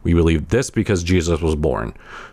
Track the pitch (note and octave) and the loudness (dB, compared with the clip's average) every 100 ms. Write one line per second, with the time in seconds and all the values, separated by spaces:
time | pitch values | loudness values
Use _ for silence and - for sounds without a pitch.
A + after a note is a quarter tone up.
0 | E2+ E2+ E2 D#2+ D2 A#2 - - G2 F#2+ | 0 4 4 2 0 -2 0 -2 0 0
1 | F2 F#2 E2 D#2+ E2 D2+ D2+ A1 A1+ - | 2 0 2 0 0 0 0 -2 -6 -10
2 | - - - | -18 -18 -20